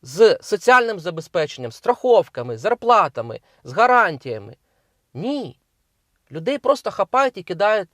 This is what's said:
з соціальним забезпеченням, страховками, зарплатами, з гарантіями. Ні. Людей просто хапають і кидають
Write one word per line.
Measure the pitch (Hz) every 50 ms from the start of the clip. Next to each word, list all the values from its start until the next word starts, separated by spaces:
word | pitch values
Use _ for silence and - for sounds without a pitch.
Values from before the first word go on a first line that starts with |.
| _
з | 135 127 170 226 214 165 - -
соціальним | - - 190 - 233 254 254 240 226 220 190
забезпеченням, | 156 180 170 160 160 - _ 180 156 147 - - 127 117 113
страховками, | - _ 240 247 - - 254 240 208 165 - _ - 120 127 120 110
зарплатами, | 123 208 240 233 - 233 240 220 180 147 _ - 113 117 113 - _ _ _ _ _
з | 127 127
гарантіями. | 175 226 247 247 247 226 185 160 135 _ 131 117 107 101 104 - _ _ _ _ _ _ _ _ _ _ _ _
Ні. | 120 170 247 285 285 240 143 123 _ _ _ _ _ _ _ _ _ _ _ _ _ _ _
Людей | 131 156 160 175 - -
просто | _ - 285 254 - 226
хапають | - - 196 - - 254 277 262 -
і | - 180
кидають | - 226 165 202 208 214 214 190 _